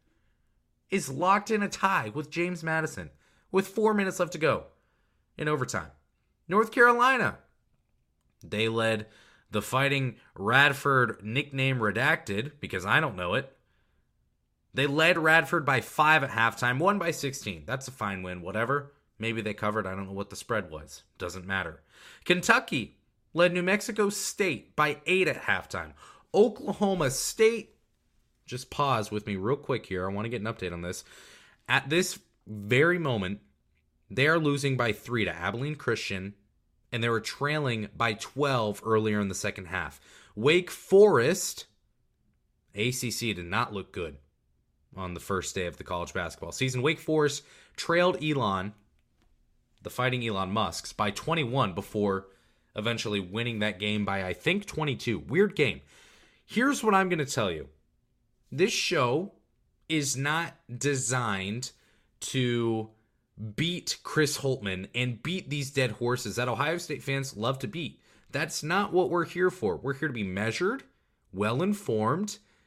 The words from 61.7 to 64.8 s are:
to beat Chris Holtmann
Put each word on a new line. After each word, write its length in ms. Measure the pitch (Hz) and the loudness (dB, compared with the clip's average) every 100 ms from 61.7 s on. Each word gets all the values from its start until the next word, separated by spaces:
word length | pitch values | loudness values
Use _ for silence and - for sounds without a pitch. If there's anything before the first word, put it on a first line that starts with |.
| - _ _ _ - | -14 _ _ _ -14
to 680 | - 131 123 120 117 110 110 _ _ _ _ - 107 104 | -6 0 0 2 0 0 -4 _ _ _ _ -14 -8 -2
beat 420 | 165 180 - - | -2 -2 -6 -8
Chris 340 | - 156 143 - | -4 0 2 0
Holtmann 520 | 135 127 101 92 | -2 -2 -4 -6